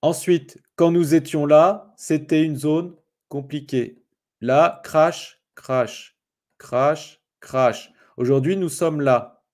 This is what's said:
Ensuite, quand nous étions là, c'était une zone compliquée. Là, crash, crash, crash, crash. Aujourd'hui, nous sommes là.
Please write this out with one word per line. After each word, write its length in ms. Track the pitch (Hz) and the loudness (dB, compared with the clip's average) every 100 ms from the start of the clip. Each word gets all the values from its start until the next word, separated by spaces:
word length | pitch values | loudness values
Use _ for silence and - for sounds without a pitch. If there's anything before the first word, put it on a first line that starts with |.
Ensuite, 580 | 151 165 - 175 - - _ - | -2 -4 0 0 -2 -20 _ 0
quand 160 | 170 | 2
nous 220 | 170 160 | 2 2
étions 320 | 160 156 156 147 | 0 0 -4 4
là, 480 | 151 170 208 - _ | 6 6 2 -10 _
c'était 460 | - 156 151 156 | -4 -4 0 0
une 140 | 160 143 | 0 -2
zone 380 | 147 156 175 175 _ _ _ | -2 -2 -4 -14 _ _ _
compliquée. 760 | 143 135 147 143 131 120 - _ _ _ _ | -12 -10 -12 -6 -4 -4 -8 _ _ _ _
Là, 400 | 120 135 170 - | 0 2 2 0
crash, 600 | - 156 160 170 - _ _ - | -4 0 2 0 -14 _ _ -20
crash, 640 | - 131 117 - - _ _ _ _ _ | -6 -2 -2 -6 -20 _ _ _ _ _
crash, 640 | - 120 139 156 - _ _ _ | -6 -2 0 -2 -8 _ _ _
crash. 520 | - 135 127 107 - _ _ - | -10 0 0 -2 -14 _ _ -8
Aujourd'hui, 400 | 123 139 135 196 | 0 0 0 -4
nous 140 | 175 | -4
sommes 320 | 135 165 151 | -4 -4 -2
là. 420 | 139 120 - _ _ | 0 0 -2 _ _